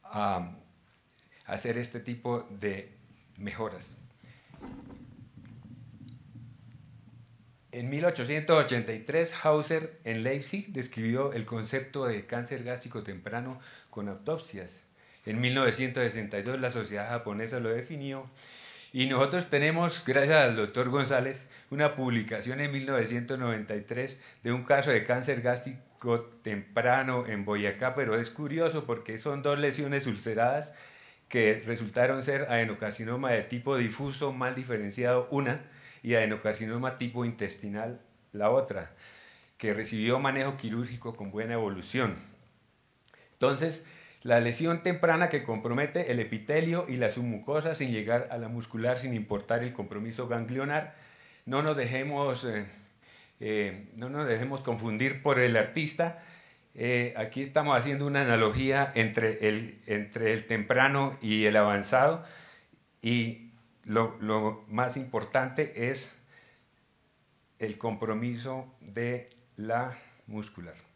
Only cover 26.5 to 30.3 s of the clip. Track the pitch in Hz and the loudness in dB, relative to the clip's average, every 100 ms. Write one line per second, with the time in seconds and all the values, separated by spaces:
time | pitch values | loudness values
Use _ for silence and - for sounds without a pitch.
26.5 | 101 - - 120 131 131 127 107 107 101 | -6 -2 0 4 4 2 -2 -2 -4 -2
27.5 | 104 101 98 127 123 123 110 117 - 147 | 0 0 0 -2 0 0 0 -2 -6 -6
28.5 | 160 165 160 120 113 - 110 151 143 143 | 0 0 0 -4 -6 -6 -8 -6 -2 0
29.5 | 143 143 139 139 139 123 104 117 | 2 2 0 0 0 0 -4 -2